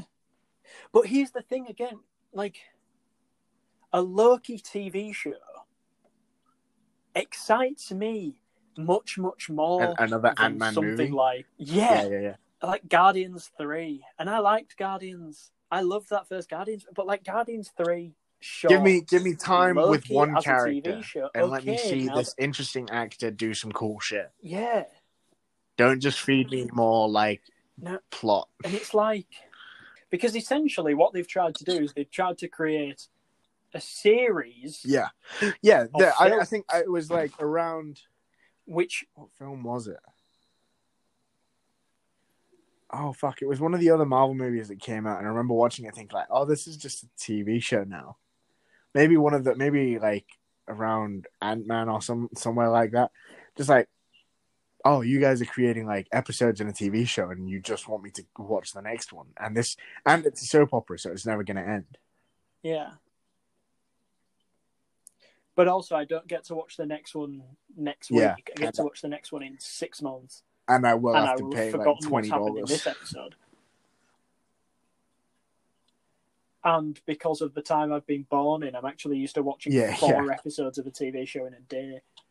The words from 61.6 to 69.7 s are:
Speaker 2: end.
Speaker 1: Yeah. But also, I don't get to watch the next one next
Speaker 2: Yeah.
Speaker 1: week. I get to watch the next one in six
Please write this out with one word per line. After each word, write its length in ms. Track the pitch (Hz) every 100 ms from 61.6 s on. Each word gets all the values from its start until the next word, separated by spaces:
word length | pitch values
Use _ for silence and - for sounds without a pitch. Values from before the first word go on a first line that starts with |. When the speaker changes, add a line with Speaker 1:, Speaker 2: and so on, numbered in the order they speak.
Speaker 2:
end. 360 | 92 104 - - _ _ _ _ _ _
Speaker 1:
Yeah. 300 | 160 156 147 151 _ _ _ _ _ _ _ _ _ _ _ _ _ _ _ _ _ _ _ _ - _ _ _ _ -
But 120 | 180
also, 280 | 185 - 156
I 80 | 147
don't 200 | 165 170
get 200 | 170 -
to 100 | 160
watch 220 | 160 -
the 80 | 151
next 280 | 151 -
one 300 | 160 147 139 131 143 _ 170
next 340 | 147 - -
Speaker 2:
Yeah. 260 | 117 107 87
Speaker 1:
week. 140 | - -
I 40 |
get 120 | 151 135
to 80 |
watch 180 | 147 -
the 80 | 147
next 220 | 147 -
one 100 | 147
in 160 | 135 135
six 420 | -